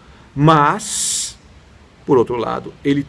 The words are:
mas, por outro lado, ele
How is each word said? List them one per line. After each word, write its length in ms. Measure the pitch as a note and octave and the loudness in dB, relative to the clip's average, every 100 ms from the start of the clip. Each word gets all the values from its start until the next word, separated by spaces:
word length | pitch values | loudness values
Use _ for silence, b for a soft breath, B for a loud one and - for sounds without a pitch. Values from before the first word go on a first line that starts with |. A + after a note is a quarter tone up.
| B B B | B B B
mas, 1040 | C#3 D3+ D#3 D3 G3+ - - - - - - - - - - - _ - | 0 4 4 4 0 -6 -6 -4 -6 -8 -14 -20 -20 -20 -20 -20 _ 0
por 120 | C3 | 2
outro 200 | A2 A#2+ | 2 -2
lado, 360 | A2+ B2 B2+ - | -4 -6 -10 -8
ele 220 | C#3+ C#3+ | -2 -2